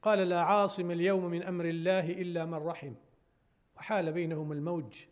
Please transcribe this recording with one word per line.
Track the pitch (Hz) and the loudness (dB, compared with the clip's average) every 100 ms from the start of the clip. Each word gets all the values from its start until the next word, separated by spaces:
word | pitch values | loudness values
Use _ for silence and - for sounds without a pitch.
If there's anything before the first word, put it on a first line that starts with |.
قال: | 214 208 | 4 4
"لا | 185 175 | 4 2
عاصم | 165 208 202 196 175 | 4 4 4 0 -2
اليوم | 170 180 196 | 2 2 2
من | 180 170 | 0 -4
أمر | 175 180 | -4 -2
الله | 170 165 165 190 165 | -2 0 2 2 2
إلا | 175 180 170 | -2 -4 -4
من | 165 | -4
رحم، | 160 156 165 143 113 _ _ _ _ _ _ _ - | -4 -6 -6 -10 -14 _ _ _ _ _ _ _ -18
وحال | - 214 165 | -2 0 0
بينهما | 160 165 160 151 | -2 -2 -2 -4
الموج | 147 151 175 123 - - | -4 -2 -4 -6 -14 -20